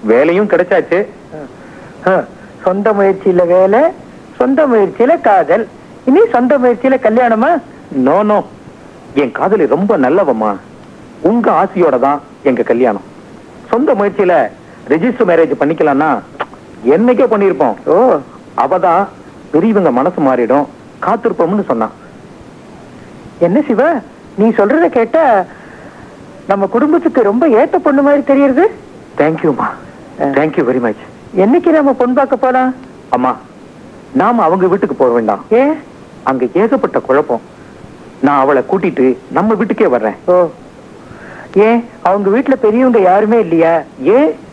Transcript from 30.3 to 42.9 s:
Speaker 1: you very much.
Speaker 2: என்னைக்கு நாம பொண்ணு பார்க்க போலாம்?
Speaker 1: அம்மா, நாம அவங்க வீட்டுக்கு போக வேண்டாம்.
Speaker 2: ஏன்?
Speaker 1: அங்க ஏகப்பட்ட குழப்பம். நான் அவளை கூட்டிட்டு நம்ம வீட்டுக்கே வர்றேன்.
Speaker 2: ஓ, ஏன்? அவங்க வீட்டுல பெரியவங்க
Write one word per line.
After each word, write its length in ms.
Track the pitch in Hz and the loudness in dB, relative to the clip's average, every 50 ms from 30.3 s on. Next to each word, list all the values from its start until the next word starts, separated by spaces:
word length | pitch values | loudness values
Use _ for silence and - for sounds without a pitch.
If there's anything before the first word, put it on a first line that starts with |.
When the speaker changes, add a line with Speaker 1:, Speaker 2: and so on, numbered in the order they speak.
| 135 135 151 156 - - | 0 0 -2 0 -2 -2
Speaker 1:
you 60 | 143 117 | -2 -2
very 120 | 131 131 120 | -2 -2 -2
much. 140 | 113 104 - - - - - - - - | -4 -6 -6 -14 -20 -20 -20 -20 -10 -2
Speaker 2:
என்னைக்கு 300 | 185 190 214 262 349 349 | 0 0 2 2 2 2
நாம 260 | 349 311 320 294 269 254 | 2 2 2 2 0 0
பொண்ணு 220 | - 247 247 254 | 0 0 0 0
பார்க்க 220 | 254 269 - 262 | 0 0 0 -2
போலாம்? 380 | 233 - 254 254 254 254 262 254 - - - - - - - | -2 -2 0 0 0 0 0 -4 -6 -14 -20 -20 -20 -10 -6
Speaker 1:
அம்மா, 260 | - - - 127 120 - - - - - - - - - - - - - - - - | -4 -2 -2 -2 -4 -6 -10 -20 -20 -20 -20 -20 -20 -20 -20 -20 -20 -20 -20 -6 -2
நாம 300 | - 180 214 240 233 190 | 0 0 2 2 2 2
அவங்க 240 | 160 170 196 180 | 0 2 2 0
வீட்டுக்கு 280 | 190 170 202 - 202 139 | 0 0 0 -2 -4 -2
போக 180 | - 139 123 117 | 0 0 2 2
வேண்டாம். 320 | 120 113 107 104 98 - - | 0 0 -2 -4 -4 -4 -2
Speaker 2:
ஏன்? 240 | 214 233 262 285 311 311 - - - - - - - - - | 0 2 2 0 -2 -4 -8 -18 -20 -20 -20 -20 -20 -10 -6
Speaker 1:
அங்க 240 | - 135 127 127 120 - | -4 -2 -2 -4 -2 0
ஏகப்பட்ட 440 | 170 208 226 233 247 180 160 - - | 0 0 0 0 -2 -2 -2 -4 -6
குழப்பம். 420 | - - 131 143 151 - 123 110 - - - - - - - - - - - - - - - - | -2 0 0 0 0 -2 -4 -6 -6 -12 -20 -20 -20 -20 -20 -20 -20 -20 -20 -20 -20 -20 -12 -4
நான் 200 | - 143 143 143 | -2 0 0 2
அவளை 220 | 131 139 147 131 120 - | 2 2 0 0 0 -2
கூட்டிட்டு 460 | 185 190 175 185 135 143 127 131 123 - - - | -4 -2 -2 -4 -2 0 0 0 0 -2 -8 -6
நம்ம 240 | - 156 185 220 226 | -4 -2 0 0 0
வீட்டுக்கே 320 | 190 226 202 - - 214 | -2 -2 -4 0 0 0
வர்றேன். 280 | 170 123 120 107 107 101 - - | 0 0 0 -2 -4 -6 -6 -2
Speaker 2:
ஓ, 220 | - 180 180 175 160 - - - - - - - - - - - - - - - - - - - - - | 0 2 2 2 0 -4 -12 -20 -20 -20 -20 -20 -20 -20 -20 -20 -20 -20 -20 -20 -20 -20 -20 -20 -4 0
ஏன்? 340 | 190 208 220 233 233 233 - - - - | 2 2 4 2 0 -2 -6 -18 -4 -2
அவங்க 360 | 175 190 208 202 190 196 240 | -2 0 0 0 0 0 0
வீட்டுல 140 | 277 - 269 | 0 0 -2
பெரியவங்க 460 | 208 - 214 202 240 262 254 | 0 0 0 2 2 2 2